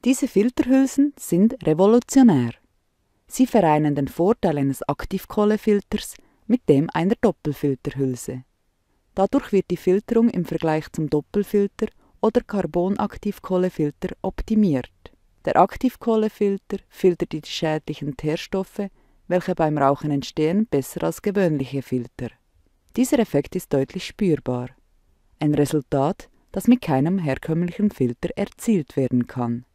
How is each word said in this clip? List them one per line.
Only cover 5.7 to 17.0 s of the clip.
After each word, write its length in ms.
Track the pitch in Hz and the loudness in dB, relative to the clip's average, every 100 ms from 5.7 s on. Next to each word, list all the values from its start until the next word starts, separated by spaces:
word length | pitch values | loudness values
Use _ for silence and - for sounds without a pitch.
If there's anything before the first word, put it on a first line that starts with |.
| 202 - 208 - - _ _ - | 0 -2 -8 -8 -18 _ _ -2
mit 200 | 240 - | -2 4
dem 200 | 139 165 | 2 2
einer 220 | 160 175 226 | -2 0 2
Doppelfilterhülse. 1200 | 214 - 151 139 143 135 - 131 135 127 - 127 - _ _ _ _ _ _ | 0 0 -6 -4 -4 -4 -6 -4 -4 -4 -10 -12 -14 _ _ _ _ _ _
Dadurch 380 | - 196 277 - | -2 0 0 0
wird 180 | 196 - | -2 0
die 80 | 175 | -4
Filterung 520 | - 190 - 226 233 | 0 0 0 2 2
im 160 | - 165 | 0 -4
Vergleich 440 | 160 160 156 - | -2 -2 -2 -4
zum 160 | - 151 | -6 -2
Doppelfilter 800 | 151 - 208 196 208 202 - 214 _ _ _ | -2 -2 -6 -2 0 -2 -4 -8 _ _ _
oder 180 | 220 240 | 0 0
Carbonaktivkohlefilter 1700 | - 202 170 175 185 202 208 - 208 - - 185 185 - 147 - 185 - | -2 -6 -2 -2 -2 -2 -4 -4 -8 -8 -4 -2 -2 -2 -4 -4 -10 -6
optimiert. 680 | 190 - - 214 202 131 - _ - _ _ _ | -8 -8 -2 2 2 0 -4 _ -20 _ _ _
Der 140 | - - | 0 2
Aktivkohlefilter 1200 | 190 - 254 - - 220 214 - 202 196 _ 196 _ | 2 2 -4 -2 -2 0 0 0 -2 -2 _ -12 _
filtert 460 | - | 0